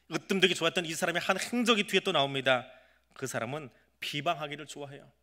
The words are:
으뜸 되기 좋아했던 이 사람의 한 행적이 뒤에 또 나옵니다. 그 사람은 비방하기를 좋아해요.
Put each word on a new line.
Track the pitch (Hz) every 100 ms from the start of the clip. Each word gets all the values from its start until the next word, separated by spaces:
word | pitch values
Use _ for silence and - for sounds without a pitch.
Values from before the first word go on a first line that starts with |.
| _
으뜸 | 160 - 190
되기 | 180
좋아했던 | 175 165 165
이 | 165
사람의 | 160 175 170
한 | - 190
행적이 | - 240 226 220
뒤에 | 202 190
또 | -
나옵니다. | 170 139 139 131 127 117 - _ _ _
그 | - 131
사람은 | 127 113 147 143 - _ _
비방하기를 | - 147 143 160 151 147 151
좋아해요. | 151 143 139 127 _